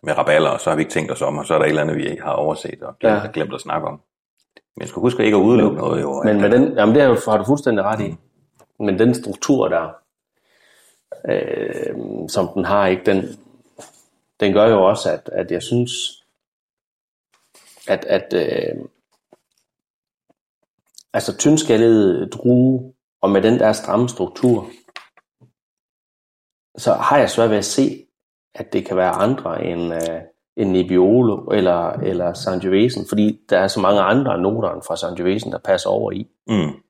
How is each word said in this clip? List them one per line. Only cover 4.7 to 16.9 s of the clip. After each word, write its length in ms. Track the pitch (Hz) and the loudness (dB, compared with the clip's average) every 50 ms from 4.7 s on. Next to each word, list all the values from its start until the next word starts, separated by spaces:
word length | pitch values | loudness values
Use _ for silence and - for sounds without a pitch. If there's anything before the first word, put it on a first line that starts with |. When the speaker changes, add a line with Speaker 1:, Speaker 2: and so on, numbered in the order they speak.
| _ | _
Speaker 1:
Men 60 | 50 | -14
jeg 60 | - | -14
skulle 140 | - - - 92 | -12 -8 -2 -2
huske 180 | 123 120 - 110 | -2 0 2 2
ikke 120 | 107 107 | 2 4
at 40 | 101 | 4
udelukke 340 | 92 107 123 113 107 101 - | 4 4 4 4 4 2 0
Speaker 2:
Men, 80 | 76 - | -2 -2
Speaker 1:
noget, 180 | - 80 80 | -2 -2 -2
jo. 220 | 78 71 69 - - | -2 -4 -6 -2 0
Speaker 2:
men 180 | 107 107 104 | 0 2 2
med 80 | 98 101 | 4 4
den, 220 | 113 127 139 - - | 4 4 4 2 2
jamen, 180 | - 101 107 113 | 2 2 4 4
det 80 | 147 147 | 6 6
har 60 | 131 117 | 4 4
du, 40 | - - 120 | 2 0 0
har 60 | 107 | 0
du 60 | 104 98 | 0 2
fuldstændig 380 | 107 143 147 - 131 113 101 95 | 0 0 0 2 0 0 0 0
ret 160 | 101 110 107 | -2 -2 -4
i. 80 | 104 104 | -4 -8
Speaker 1:
Mm. 760 | - - _ _ _ _ _ _ _ _ _ _ _ _ 107 | -8 -12 _ _ _ _ _ _ _ _ _ _ _ _ -2
Speaker 2:
Men 140 | 104 95 90 | -2 2 4
den 160 | 110 123 123 | 4 4 4
struktur 520 | 123 - 104 98 - - - 143 127 - | 0 -4 -10 -10 -10 -2 0 0 2 2
der, 240 | - 90 82 82 78 - - _ _ _ _ _ _ _ _ _ _ _ _ _ _ _ _ _ _ _ _ _ _ - - - - | 0 0 -2 -4 -4 -12 -18 _ _ _ _ _ _ _ _ _ _ _ _ _ _ _ _ _ _ _ _ _ _ -20 -14 -6 -4
øh, 680 | 57 50 - - - - 52 - - - - - - - 58 50 52 - 82 - | -2 -2 -2 -4 -6 -6 -6 -6 -6 -6 -6 -6 -6 -8 -10 -10 -8 -10 -10 -4
som 180 | - 107 92 85 - | -2 -2 -2 -2 -2
den 120 | 98 87 | -4 -2
har, 220 | 87 98 104 101 | 0 0 2 2
ikke, 160 | 92 92 92 - | 2 0 0 0
den, 180 | 110 101 95 87 - - - _ _ _ _ _ _ _ - - - _ _ _ _ _ _ _ _ _ _ | 0 0 0 -2 -6 -12 -18 _ _ _ _ _ _ _ -20 -20 -20 _ _ _ _ _ _ _ _ _ _
den 140 | 104 101 95 | 0 2 4
gør 140 | 107 107 | 6 6
jo 160 | 113 113 101 92 95 | 6 6 6 6 4
også, 220 | 107 107 - 85 | 2 2 -2 -4
at, 180 | 80 87 _ - - | -4 -4 _ -8 -6
at 180 | 92 92 - | -6 -6 -4
jeg 120 | - 87 - | -6 -8 -4
synes, 280 | - 120 120 123 120 - - - - - _ _ _ _ _ _ _ _ _ _ _ _ _ _ _ | -2 -2 -2 -2 -2 -6 -10 -10 -10 -12 _ _ _ _ _ _ _ _ _ _ _ _ _ _ _